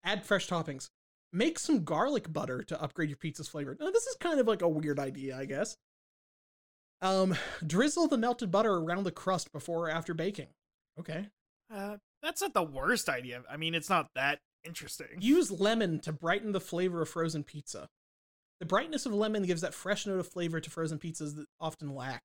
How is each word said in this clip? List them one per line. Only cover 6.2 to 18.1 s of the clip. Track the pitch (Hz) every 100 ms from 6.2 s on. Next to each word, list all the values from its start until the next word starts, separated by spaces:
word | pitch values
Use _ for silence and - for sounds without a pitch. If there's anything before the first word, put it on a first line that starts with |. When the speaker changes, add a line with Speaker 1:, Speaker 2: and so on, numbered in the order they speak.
| _ _ _ _ _ _ _ _
Speaker 1:
Um, | 190 190 190 175 - - 160
drizzle | 170 285 320 320
the | 277
melted | 247 240 208
butter | 190 220
around | 185 160 180
the | 190
crust | 165 - 185 -
before | 151 151 165 170
or |
after | 165 165
baking. | 165 165 202 135 _ _ _ _ -
Okay. | 170 160 208 _ _ _ _
Speaker 2:
Uh, | 214 202 208 _ _
that's | 302 339
not | 392
the | 208
worst | 165 135 143 233 -
idea. | 131 127 123 127
I | 147
mean, | 160
it's | 165 147
not | 180 143
that | - 135 147 _ _
interesting. | 165 165 - - 156 -
Speaker 1:
Use | 208 320 302
lemon | 185 196 226 202 160
to | -
brighten | 151 165 196 220
the | 196
flavor | - 170 185 170
of | 156
frozen | 175 165 151
pizza. | 143 151 - 92 71 _ _